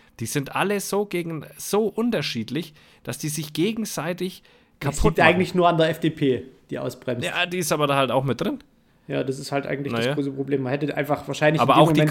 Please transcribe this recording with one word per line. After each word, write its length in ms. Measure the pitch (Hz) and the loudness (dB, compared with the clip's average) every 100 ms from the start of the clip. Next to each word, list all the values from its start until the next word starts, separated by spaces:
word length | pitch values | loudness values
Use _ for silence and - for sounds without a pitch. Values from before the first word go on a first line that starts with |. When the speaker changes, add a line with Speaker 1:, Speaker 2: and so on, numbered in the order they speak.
| _ - | _ -10
Speaker 1:
Die 60 | 113 | -6
sind 280 | 147 139 | -4 -4
alle 240 | 131 190 202 | -4 -2 -4
so 260 | - 202 | -4 -4
gegen, 400 | 202 175 170 156 - - | -2 -4 -6 -8 -12 -14
so 300 | - 202 214 | -2 0 0
unterschiedlich, 840 | 220 240 185 143 117 107 143 - - _ _ | 0 -2 -2 -4 -6 -6 -6 -8 -14 _ _
dass 160 | - 123 | -12 -8
die 100 | 156 | -6
sich 240 | 151 151 | -6 -6
gegenseitig 920 | 151 202 226 208 - 160 180 180 - _ _ _ - | -2 -2 -2 -6 -6 -6 -6 -8 -10 _ _ _ -8
Speaker 2:
Das 160 | 143 | -4
Speaker 1:
kaputt 100 | - 208 175 | 2 2 6
Speaker 2:
liegt 20 | |
Speaker 1:
machen. 80 | 165 | 4
Speaker 2:
eigentlich 200 | 180 175 180 | 6 2 4
nur 120 | 175 | 4
an 100 | 160 | 4
der 120 | 160 | 2
F 80 | 160 | 2
D 120 | 160 | -2
P, 320 | - 139 117 - - - | 0 0 0 -4 -18 -12
die 80 | 135 | -8
ausbremst. 460 | 131 - - 120 - | -8 -8 -6 -4 -4
Speaker 1:
Ja, 180 | 170 175 | -2 -2
die 120 | 180 | -2
ist 140 | 156 | 0
aber 160 | 156 143 | 0 2
da 80 | 139 | 2
halt 160 | 131 | 2
auch 100 | 135 | 0
mit 180 | 135 - | 0 -2
drin. 200 | 214 277 - _ _ _ - | -2 -4 -12 _ _ _ -6
Speaker 2:
Ja, 160 | 139 | -4
das 160 | 135 139 | -4 -6
ist 100 | 143 | -4
halt 160 | 143 - | -4 -4
eigentlich 260 | 143 139 | -6 -2
Speaker 1:
Naja. 140 | 117 120 | 0 0
Speaker 2:
das 60 | 147 | 0
große 140 | 139 | -2
Problem. 300 | 135 135 139 | -4 -2 -2
Man 80 | 127 | 0
hätte 260 | 143 147 151 | -2 -2 -2
einfach 300 | 143 143 - | -2 -2 -4
wahrscheinlich 340 | 139 151 156 | 0 2 4
Speaker 1:
Aber 140 | 123 | 6
Speaker 2:
in 40 | 131 | 8
dem 40 | 160 | 8
Speaker 1:
auch 40 | |
die 80 | 156 | 6
Speaker 2:
Moment 80 | 151 | 4